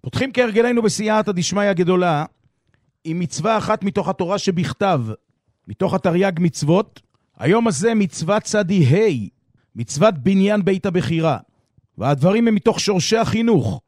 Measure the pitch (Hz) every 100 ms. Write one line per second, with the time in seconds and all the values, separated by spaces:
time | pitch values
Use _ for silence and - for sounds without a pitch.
0 | - - 262 254 240 208 240 240 220 -
1 | 214 214 214 180 - 196 202 175 175 180
2 | 180 147 156 _ _ _ _ _ _ _
3 | 160 170 175 - 202 220 - 214 196 -
4 | 185 185 175 202 - 175 147 - 196 156
5 | 110 107 _ _ _ _ - 104 190 185
6 | 185 170 196 165 175 - 147 175 226 -
7 | _ _ _ _ 131 220 226 139 220 226
8 | 196 - 165 208 - 214 180 196 127 170
9 | 220 135 98 _ _ _ _ 110 117 143
10 | 214 165 127 196 196 208 185 190 202 180
11 | 127 165 160 120 - _ _ _ _ -
12 | 117 143 160 220 233 208 226 220 - 190
13 | - 220 226 220 233 190 104 117